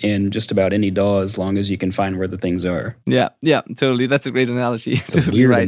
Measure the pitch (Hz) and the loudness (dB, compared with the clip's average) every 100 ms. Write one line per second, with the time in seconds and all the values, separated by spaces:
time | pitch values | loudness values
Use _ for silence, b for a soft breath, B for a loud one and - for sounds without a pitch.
0 | 104 101 101 110 - 98 95 104 98 95 | -2 0 0 0 0 0 2 2 0 2
1 | 101 98 95 98 95 101 98 95 92 92 | 2 2 0 -2 -2 -2 -2 -2 -2 -2
2 | 98 92 92 90 90 90 90 85 95 - | -2 -2 -4 -4 -2 -2 -2 -2 -4 -8
3 | - 127 - - 156 139 - 123 135 123 | -2 0 0 -2 0 0 -2 -2 0 2
4 | 127 139 135 127 123 120 123 113 - 127 | 0 0 0 0 0 0 -2 -4 -2 -2
5 | - 170 127 107 127 120 | 0 0 2 4 4 4